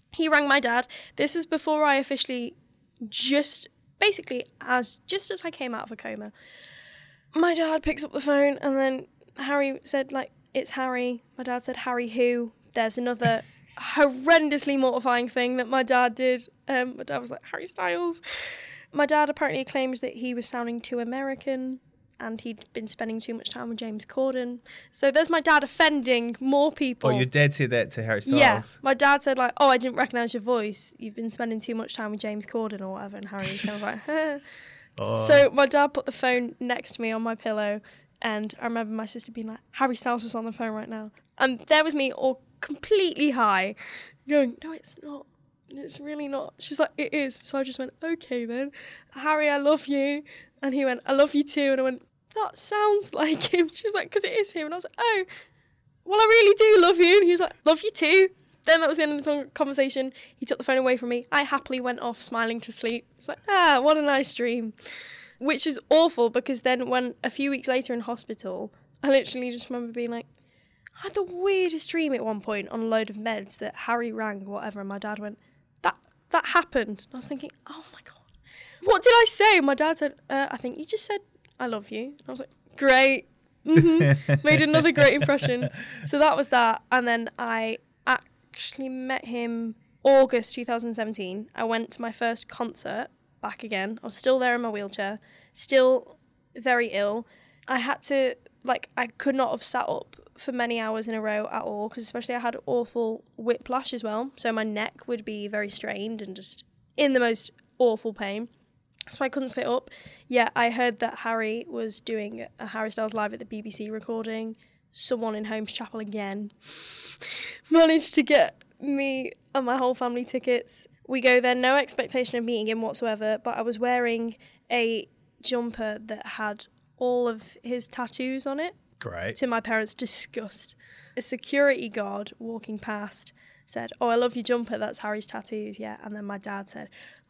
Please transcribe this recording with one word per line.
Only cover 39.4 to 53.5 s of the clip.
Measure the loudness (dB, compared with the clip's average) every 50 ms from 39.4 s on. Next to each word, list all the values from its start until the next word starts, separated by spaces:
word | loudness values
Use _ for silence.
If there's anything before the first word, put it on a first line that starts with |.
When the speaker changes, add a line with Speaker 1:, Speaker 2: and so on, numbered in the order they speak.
| -12
Speaker 1:
like, | -12 -12 -16 _ _
"Harry | -4 0 0 0 0
Styles | -2 -2 -2 -2 -2 -4
is | -6 -8
on | -6 -8
the | -8
phone | -8 -6 -6 -6
right | -6 -8 -10 -10
now." | -12 -12 -12 -14 -18 _ _ _ _ 0
And | 0 0 0 -2 0 4
there | 4 4 4
was | 4 2
me | 0 0 -2
all | -2 0 0 0 0 -2 _ _ _ _
completely | -12 -12 -12 -8 -2 2 2 4 4 2 0 0 0 2
high, | 2 2 2 2 4 2 0 -2 -6 -10 -16 -18 -16 -18 -18 -20 _ _ _ 2
going, | 4 4 4 2 0 -6
"No, | -12 -12
it's | -12 -12 -14 -18 -20 -18
not. | -16 -14 -14 -16 -16 _ _ _ _ _ _ _ _ -20
It's | -16 -12 -10 -8 -8 -8
really | -6 -8 -8 -8 -6 -6
not." | -6 -6 -6 -8 -12 -14
She's | -10 -4 -2 0
like, | 0 0 -2 -4
"It | -4 -2 -2
is." | -2 -2 -2 -6
So | -8 -10 -6 -4 -4
I |
just | -4 -4 -6 -8
went, | -10 -10 -10 _ -6
"Okay | -6 -6 -6 -6 -6 -6 -6 -4
then. | -6 -6 -6 -6 -8 -10 -14 -18 -20 -20 -20 -20 _
Harry, | -12 -4 -2 0 2 2 2 2
I | 2
love | 4 4 4 4 4 2
you." | 0 0 0 2 0 -2 -4 -6 -12 -20 -20 -20 _ _ _
And | -4 -2 0
he | 0 0
went, | 0 0 -2 -2
"I | 2
love | 4 6 6 6 4
you | 2 0
too." | 0 0 0 2 2
And | 2 2
I | 0
went, | 0 -2 -4 -10 _ _ _ _ _ -4
"That | -4 -4 -4 -4 -8
sounds | -6 -2 0 2 4 4 4 2 0 -2 -2
<laughs> | 0
like | 0 0 0 0 0 2